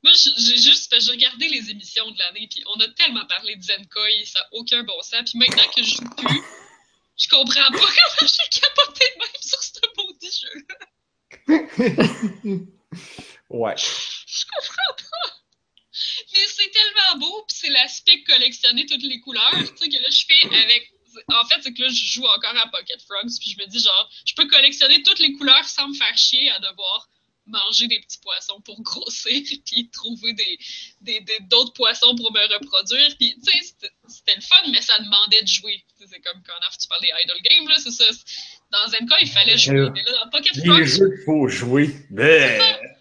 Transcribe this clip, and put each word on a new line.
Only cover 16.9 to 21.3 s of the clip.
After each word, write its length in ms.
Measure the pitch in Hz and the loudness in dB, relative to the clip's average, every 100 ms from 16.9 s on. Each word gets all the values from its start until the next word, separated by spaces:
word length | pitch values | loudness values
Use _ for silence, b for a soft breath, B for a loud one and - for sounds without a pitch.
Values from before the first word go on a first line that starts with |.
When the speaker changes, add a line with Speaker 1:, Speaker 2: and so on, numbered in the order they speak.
| 415 381 320 320 | 2 2 0 -4
Speaker 1:
beau, 180 | 415 427 | -8 -10
puis 100 | - | -8
c'est 100 | 294 | 0
l'aspect 520 | 277 269 - - 285 | 2 0 0 2 2
collectionner 640 | - 262 254 240 247 240 294 | 4 2 2 0 -2 -2 -4
toutes 160 | 285 | -6
les 160 | 269 247 | -6 -10
couleurs, 320 | 269 226 233 - | -8 -2 0 0
tu 80 | - | -4
sais, 240 | - 320 | -6 -4
que 120 | 277 | -4
là, 80 | 254 | 2
je 160 | - - | 0 4
fais 280 | 320 - 220 | 4 4 2
avec. 280 | 220 240 - _ _ - - | 4 2 0 _ _ -20 -2